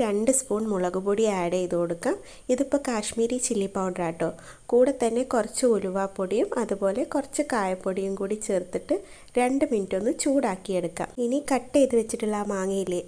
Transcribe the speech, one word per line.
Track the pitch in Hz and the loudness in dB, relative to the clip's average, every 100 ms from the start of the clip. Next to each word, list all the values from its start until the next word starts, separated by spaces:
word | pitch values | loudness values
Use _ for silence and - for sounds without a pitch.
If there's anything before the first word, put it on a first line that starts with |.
രണ്ട് | 226 202 226 262 | 4 2 4 2
സ്പൂൺ | - 208 220 | 2 -2 0
മുളക് | 196 180 185 | 0 0 0
പൊടി | 196 202 220 190 | 0 2 2 2
ആഡ് | 175 185 | 0 0
ചെയ്ത് | 180 175 | 0 0
കൊടുക്കാം. | 170 170 247 403 - - - | 0 -2 -2 -2 -6 -8 -2
ഇതിപ്പോൾ | 254 269 285 277 | 0 2 0 0
കാശ്മീരി | 226 214 - 226 247 - | -2 -2 -2 0 0 -2
ചില്ലി | 214 196 196 | 0 -2 -2
പൗഡർ | 190 185 170 | -2 -2 -4
ആട്ടോ. | 170 165 - - - - | -2 -4 -4 -14 -18 2
കൂടെ | 240 262 277 | 4 4 4
തന്നെ | 233 233 262 | 0 0 0
കുറച്ച് | 247 214 - 254 | 0 0 2 2
ഉലുവാപ്പൊടിയും | 208 190 190 196 196 185 208 370 - | 2 0 -2 -4 -4 -2 0 0 0
അതുപോലെ | 208 196 196 208 320 | -2 0 0 0 -2
കുറച്ച് | 294 277 - 294 | -2 -2 -2 0
കായപ്പൊടിയും | 240 190 185 190 190 190 196 | 0 0 -2 -4 -2 -2 -4
കൂടി | 196 214 - | -4 -4 -2
ചേർത്തിട്ട് | 190 185 185 - 349 - - - - | -2 -2 -4 -2 -2 -4 -20 -6 0
രണ്ട് | 247 269 285 | 2 2 2
മിനിറ്റ് | 226 190 190 | 0 0 -2
ഒന്ന് | 220 - | 0 0
ചൂടാക്കിയെടുക്കാം. | 302 277 247 196 - 185 170 - 170 - 240 | 2 2 2 -2 -4 -2 -2 -4 -6 -2 0
ഇനി | 269 294 | 0 0
കട്ട് | 262 247 285 | 0 2 4
ചെയ്ത് | 262 233 | 6 4
വെച്ചിട്ടുള്ള | 220 214 214 208 | 0 -2 -2 -2
ആ | 202 | -2
മാങ്ങയില്ലേ, | 196 190 196 185 180 | -2 0 0 0 -2